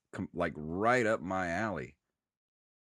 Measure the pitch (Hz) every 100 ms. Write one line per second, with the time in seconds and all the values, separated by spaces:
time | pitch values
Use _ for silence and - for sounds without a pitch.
0 | _ - 92 82 85 71 76 87 113 127
1 | 110 110 85 95 90 85 110 82 64 -
2 | _ _ _ _ _ _ _ _